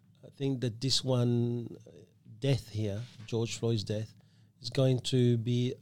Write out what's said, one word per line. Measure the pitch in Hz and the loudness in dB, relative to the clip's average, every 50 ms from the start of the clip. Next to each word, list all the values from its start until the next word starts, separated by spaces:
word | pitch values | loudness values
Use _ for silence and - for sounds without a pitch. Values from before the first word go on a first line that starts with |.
| _ _ _ _ - | _ _ _ _ -20
I | - | -18
think | - - 139 139 135 123 120 | -10 -4 -2 -2 -2 0 -2
that | 123 104 113 | -4 -4 -2
this | 131 135 123 - - | -2 0 0 2 2
one, | 127 127 123 120 123 120 120 120 120 120 120 117 - - - - | 2 2 4 4 4 4 2 2 0 0 -4 -6 -8 -12 -16 -18
uh, | - - 82 - - _ _ _ 120 113 107 | -20 -20 -20 -20 -20 _ _ _ -20 -12 -4
death | 123 135 139 120 - - | 0 0 2 0 0 -6
here, | - 107 110 104 95 104 120 - - - 107 | -6 -4 -4 -4 -4 -6 -8 -10 -14 -18 -12
George | - - 113 117 113 - - | -6 -2 -2 -2 -2 -4 -4
Floyd's | - 113 117 107 98 | -2 0 0 0 -2
death, | - 107 107 110 - - - - - _ _ - _ _ _ | -4 -4 -6 -6 -10 -14 -20 -20 -20 _ _ -20 _ _ _
is | - - | -12 -6
going | - - 131 131 131 120 | 0 2 4 4 4 2
to | - - - 131 123 120 120 117 | 0 0 2 4 6 6 4 4
be | 110 117 123 120 123 123 131 - | 2 0 0 0 0 -2 -4 -6